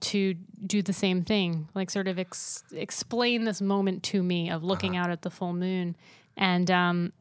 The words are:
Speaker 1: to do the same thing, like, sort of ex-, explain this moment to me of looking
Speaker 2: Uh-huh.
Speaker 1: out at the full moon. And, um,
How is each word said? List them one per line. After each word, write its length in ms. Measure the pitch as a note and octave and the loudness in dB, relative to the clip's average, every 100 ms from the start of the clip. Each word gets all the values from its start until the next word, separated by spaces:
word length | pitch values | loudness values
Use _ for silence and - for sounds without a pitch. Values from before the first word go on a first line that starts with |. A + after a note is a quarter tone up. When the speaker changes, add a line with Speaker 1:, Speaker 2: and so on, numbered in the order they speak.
Speaker 1:
to 340 | - G#3 F#3+ F3 F#3+ - G3 | -2 0 0 0 -8 -10 -2
do 160 | G#3 | 0
the 100 | F#3+ | 0
same 300 | F#3+ G3 F#3 | 2 2 2
thing, 460 | F3 G#3+ F3+ E3 D#3 | 2 2 2 0 -4
like, 160 | G3 F#3+ | -4 -4
sort 180 | G3+ F#3+ | -2 -2
of 100 | F3+ | -4
ex-, 460 | F3+ - - - - | -4 -4 -4 -6 -8
explain 720 | - D3+ - - A3+ A#3+ A#3+ | -10 -6 -6 -4 0 2 2
this 160 | A3+ G3 | 0 0
moment 420 | G3 G3 G3 F#3 | 0 2 2 0
to 180 | - G3+ | -2 0
me 280 | F3+ F3 E3 | 2 0 0
of 140 | E3 | -2
looking 320 | E3+ F#3 F#3+ F3+ | -2 -2 0 0
Speaker 2:
Uh-huh. 80 | F3 | 0
Speaker 1:
out 40 | |
at 120 | E3+ | -2
the 80 | F3+ | -6
full 220 | - F3+ | -6 -4
moon. 440 | F3 F3+ F#3 F3 F3 - - _ - | -2 -2 0 -2 -6 -12 -20 _ 0
And, 320 | F#3+ F3+ F3+ | 2 4 4
um, 420 | F3+ F3+ F3 F3 - | 4 4 2 0 -4